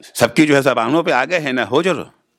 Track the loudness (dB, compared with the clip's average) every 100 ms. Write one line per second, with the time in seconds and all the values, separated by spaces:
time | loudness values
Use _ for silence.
0 | -14 -2 0 2 4 4 2 0 0 0
1 | 0 -2 0 -2 -4 -4 -2 0 0 -4
2 | -8 _ _